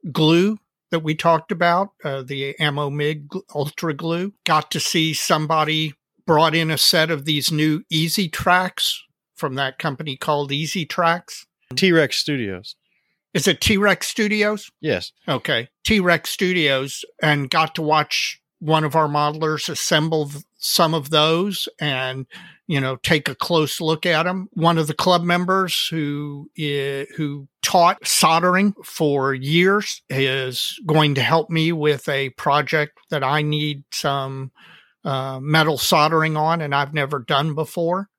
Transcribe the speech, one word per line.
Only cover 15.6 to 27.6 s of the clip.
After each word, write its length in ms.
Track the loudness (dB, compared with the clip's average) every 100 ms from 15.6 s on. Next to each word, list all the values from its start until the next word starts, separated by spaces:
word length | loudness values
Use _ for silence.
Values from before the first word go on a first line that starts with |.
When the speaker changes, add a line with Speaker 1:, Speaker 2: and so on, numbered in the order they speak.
| -2 _ 0
Speaker 1:
T-Rex 460 | 2 4 2 0
Studios, 720 | -2 -2 2 2 0 -2 -10 -14 _
and 300 | 0 0 0
got 240 | 0 0 -2
to 80 |
watch 580 | 0 2 2 -2 -4 -8 _ _
one 240 | 0 2
of 120 | 2 2
our 120 | 2
modelers 640 | 2 0 0 -4 -2 -6
assemble 600 | -6 0 2 2 0 -2
th-, 140 | -8 -18 _
some 380 | -4 2 2 0
of 160 | 0
those 580 | 2 2 2 -2 -4 -8 _
and, 460 | -6 -4 -6 -8 -12 -16 -20 -20 -4
you 160 | -2
know, 160 | -2 -4
take 320 | 0 0 0
a 60 | -6
close 440 | 0 2 0 -2
look 260 | -2 -2 0
at 200 | 0 0
'em. 240 | -4 -8
One 260 | 0 2 2
of 80 | 0
the 80 | 0
club 280 | 2 2
members 640 | 2 0 2 0 0 -2 -4
who, 640 | -4 -4 -4 -8 -12 -16 -8
i-, 480 | -4 -2 -2 -6 -8 -6
who 320 | -6 -6 -12 _